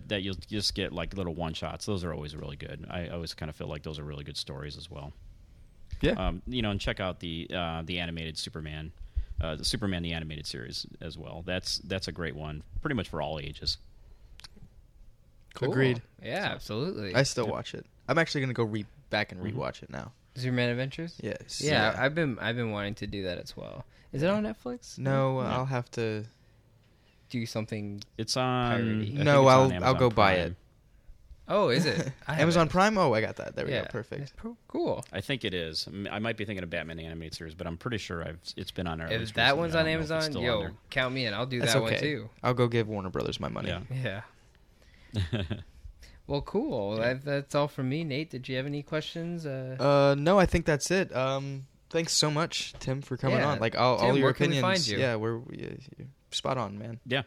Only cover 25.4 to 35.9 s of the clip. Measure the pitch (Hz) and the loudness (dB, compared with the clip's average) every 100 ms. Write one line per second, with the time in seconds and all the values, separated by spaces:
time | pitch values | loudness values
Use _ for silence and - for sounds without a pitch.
25.4 | 123 117 131 131 123 - 113 107 110 _ | 0 0 0 -2 -4 -2 -2 -2 -6 _
26.4 | _ _ _ _ _ _ _ _ _ 123 | _ _ _ _ _ _ _ _ _ -4
27.4 | 113 113 107 110 104 101 104 - 113 - | -2 -4 -4 -4 -6 -8 -12 -8 -2 0
28.4 | 127 127 123 120 113 107 107 139 147 143 | 2 2 2 2 2 0 -2 2 8 10
29.4 | 135 131 131 90 120 127 127 107 101 92 | 12 10 10 6 4 6 6 8 8 8
30.4 | 82 90 - _ _ - - - - - | 2 -4 -14 _ _ -20 -20 -20 -20 -20
31.4 | - 196 185 120 175 104 - - - 156 | 0 2 4 4 2 0 -2 -6 -4 2
32.4 | 156 170 160 175 202 214 170 110 107 - | 4 6 4 6 4 6 4 4 2 -4
33.4 | - - - 127 - 110 110 - 139 - | -8 -4 -2 -2 -2 -6 -6 -8 -8 -10
34.4 | 226 233 _ - 339 107 - 85 - 135 | -12 -12 _ -2 0 -2 -4 -8 -4 -2
35.4 | 107 90 82 78 - | -2 -2 -4 -4 -6